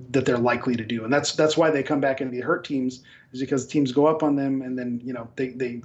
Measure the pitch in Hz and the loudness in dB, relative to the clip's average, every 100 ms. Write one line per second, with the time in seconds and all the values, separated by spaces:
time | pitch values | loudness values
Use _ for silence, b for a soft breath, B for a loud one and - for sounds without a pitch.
0 | - 135 135 123 120 117 131 117 107 117 | -2 0 2 2 2 2 0 -2 -2 -4
1 | 113 143 143 - 156 156 160 143 139 143 | 0 0 2 2 2 4 2 2 0 0
2 | 135 135 131 123 120 123 - 135 127 - | 0 0 -4 -4 -2 -2 -2 -2 -2 -6
3 | b b b 127 135 139 - 156 131 131 | b b b -8 -2 -2 0 0 2 4
4 | 151 160 156 139 135 135 127 127 123 120 | 4 4 2 2 0 -2 -4 -6 -4 -6
5 | 123 123 113 - 127 123 123 120 | -6 -8 -8 -6 -6 -4 -6 -6